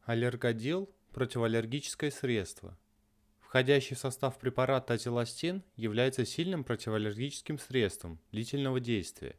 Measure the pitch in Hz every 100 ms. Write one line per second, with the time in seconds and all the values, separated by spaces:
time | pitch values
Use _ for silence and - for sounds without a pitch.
0 | - 117 120 113 123 113 117 175 196 -
1 | _ - 123 123 117 113 113 135 - -
2 | 147 - 131 113 92 - 92 95 _ _
3 | _ _ _ _ - 131 127 143 131 127
4 | 131 120 135 - 127 123 127 131 - 117
5 | - 120 117 - 165 190 - - 113 107
6 | 127 131 117 - 170 180 131 117 - 110
7 | 107 104 139 - - 151 - 127 104 -
8 | 87 80 _ 107 117 143 135 127 120 113
9 | 87 - 67